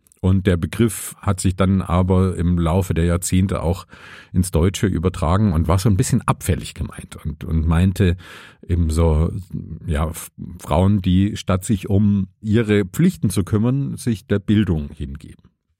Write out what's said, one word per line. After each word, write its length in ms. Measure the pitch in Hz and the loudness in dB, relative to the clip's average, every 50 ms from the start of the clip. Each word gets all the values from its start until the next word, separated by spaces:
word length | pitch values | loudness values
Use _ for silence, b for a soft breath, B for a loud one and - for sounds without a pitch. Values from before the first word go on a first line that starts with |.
| _ _ _ - - | _ _ _ -2 0
Und 220 | 92 95 95 95 | 2 2 2 4
der 100 | 101 87 | 2 2
Begriff 600 | 82 85 80 - - 117 110 - - - - - - | 2 0 -4 0 2 2 2 0 -4 -12 -14 -14 -8
hat 200 | - 101 98 - | -4 -4 -4 0
sich 160 | - 95 90 | 0 -2 0
dann 260 | - 95 92 98 92 | 2 2 2 2 2
aber 540 | - - 85 90 92 92 95 92 95 92 87 | 0 2 2 2 4 4 4 2 2 2 0
im 220 | 87 85 87 87 85 | -2 0 0 2 2
Laufe 340 | 85 80 80 98 90 - 82 | 2 2 2 0 0 0 0
der 120 | 80 85 | 0 2
Jahrzehnte 580 | 87 85 87 - - 92 92 95 92 92 - - | 2 0 0 -2 0 2 2 2 2 0 -2 -2
auch 240 | 82 87 - - B B B B B B B B B | -2 -2 -2 -6 B B B B B B B B B
ins 200 | B 90 90 - | B 0 0 2
Deutsche 340 | - 76 82 101 95 - - | 2 2 2 2 0 0 -2
übertragen 680 | 95 92 82 80 92 - - - 78 90 101 110 101 | 0 0 0 -2 -2 -2 -2 0 0 2 2 2 2
und 160 | 78 82 80 | 2 0 2
war 120 | 78 82 95 | 2 0 2
so 100 | - 117 | 2 2
ein 80 | 95 | 2
bisschen 240 | 92 131 - 131 104 | 2 2 0 0 0
abfällig 540 | - - - - - - 82 - - - - | 0 -2 -2 -2 -2 -2 -2 -2 -4 -10 -10
gemeint 400 | - 80 - - - - - - - - | -10 -10 -10 -10 -16 -18 -18 -18 -10 -8
und, 180 | 78 71 - - | -8 -8 -8 -6
und 220 | 82 80 80 76 | -2 -2 0 2
meinte 520 | 80 80 85 92 95 92 - 101 87 90 B B B B B B B B B | 2 2 4 2 2 2 2 2 2 2 B B B B B B B B B
eben 300 | - - 87 82 85 78 | -6 -4 0 0 0 0
so, 400 | 78 82 82 82 78 78 82 85 - 104 90 - - - - - 82 - - | 2 2 2 2 4 2 0 0 -2 -8 -12 -10 -12 -12 -10 -12 -14 -12 -6
ja, 220 | - 76 73 80 78 | -4 -2 -2 -2 -4
F-, 180 | 80 - - - _ - - - 82 - | -6 -10 -16 -18 _ -16 -16 -14 -14 -12
Frauen, 420 | - - 73 85 95 98 104 101 | -4 -2 2 2 4 4 2 2
die 360 | 92 92 90 95 98 104 113 | 2 2 2 2 2 0 -2
statt 280 | - - - 95 92 - | -6 -4 -2 -2 -2 0
sich 240 | - 110 95 - - | -2 -4 -2 -2 0
um 380 | 98 98 107 101 101 98 95 - _ _ | 2 2 4 4 2 0 -2 -4 _ _
ihre 460 | - 107 101 117 113 107 104 101 101 | -4 0 0 0 2 2 2 2 0
Pflichten 460 | 92 - - 165 190 - - - 104 | -2 -2 0 0 0 0 0 -4 -2
zu 120 | - 104 87 | -2 -2 -2
kümmern, 540 | - 110 104 110 123 131 139 139 98 85 | 0 0 0 0 0 0 -2 -4 -6 -8
sich 300 | - - 120 113 - - | -6 -4 -4 -4 -4 -4
der 100 | - 101 | -4 -4
Bildung 520 | 101 - - 104 107 104 - 85 78 73 71 - | -2 0 2 2 2 2 2 0 -2 -4 -8 -10
hingeben. 480 | - 76 67 69 - - - - _ _ - _ _ _ _ _ | -12 -10 -10 -10 -14 -16 -20 -20 _ _ -20 _ _ _ _ _